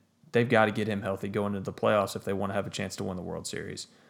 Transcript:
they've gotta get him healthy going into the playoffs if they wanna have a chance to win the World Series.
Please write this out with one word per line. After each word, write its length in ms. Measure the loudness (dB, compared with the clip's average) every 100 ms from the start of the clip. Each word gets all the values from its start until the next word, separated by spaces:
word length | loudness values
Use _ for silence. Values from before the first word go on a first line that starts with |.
| _ _ 0
they've 160 | 2 6
gotta 240 | 6 6
get 160 | 4 0
him 140 | -2
healthy 260 | -2 -4 -2
going 260 | -2 -2
into 160 | -2 -4
the 20 |
playoffs 420 | 0 2 4 2
if 100 | -2
they 80 | -4
wanna 200 | -2 0
have 140 | -2 -4
a 40 |
chance 260 | -4 -6 -4
to 80 |
win 120 | -6 -6
the 60 |
World 240 | -6 -8 -6
Series. 400 | -8 -8 -10 -14 _ _